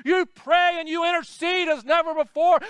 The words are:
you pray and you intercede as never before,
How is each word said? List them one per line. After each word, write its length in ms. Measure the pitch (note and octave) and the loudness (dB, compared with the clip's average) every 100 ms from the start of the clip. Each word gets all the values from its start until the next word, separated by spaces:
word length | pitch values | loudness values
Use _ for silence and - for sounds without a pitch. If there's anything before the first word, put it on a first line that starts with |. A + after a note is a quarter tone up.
you 220 | C4 F#4 - | -2 -2 -2
pray 520 | - C#4 F4 F4 E4+ | -6 0 2 2 0
and 100 | D#4+ | -4
you 180 | E4 E4+ | -2 0
intercede 640 | F4 - - E4+ F#4 E4 | -2 -4 -6 -2 -2 -2
as 160 | D4 A#3+ | -2 0
never 300 | E4 D#4+ D#4 | 0 0 -4
before, 420 | D4 D4+ F4 E4 A4 | -4 0 2 2 0